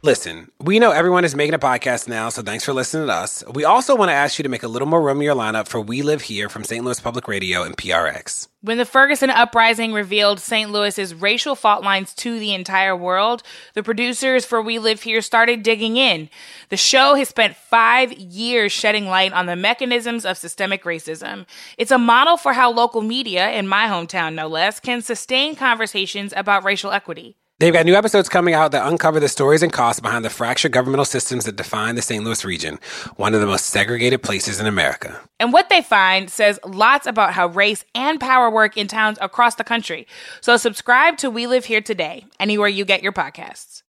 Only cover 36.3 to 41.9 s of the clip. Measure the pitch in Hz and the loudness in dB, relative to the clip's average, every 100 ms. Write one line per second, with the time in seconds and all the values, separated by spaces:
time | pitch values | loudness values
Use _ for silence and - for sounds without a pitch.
36.3 | - 208 202 - 190 220 277 277 220 196 | 2 2 2 -8 2 4 4 2 0 0
37.3 | 180 175 170 202 208 - 233 269 311 254 | 2 -2 2 0 0 -8 -4 -2 -2 2
38.3 | 262 240 220 214 220 202 220 220 214 196 | 4 4 4 2 0 -6 0 -2 -2 -8
39.3 | - 240 - 226 233 - 156 117 - - | 2 2 2 -4 -4 -4 -10 -12 -20 -20
40.3 | - - 240 240 208 - 247 320 339 269 | -8 2 4 4 -4 2 4 4 2 -4
41.3 | 226 240 247 240 220 208 | -4 0 0 0 -4 -2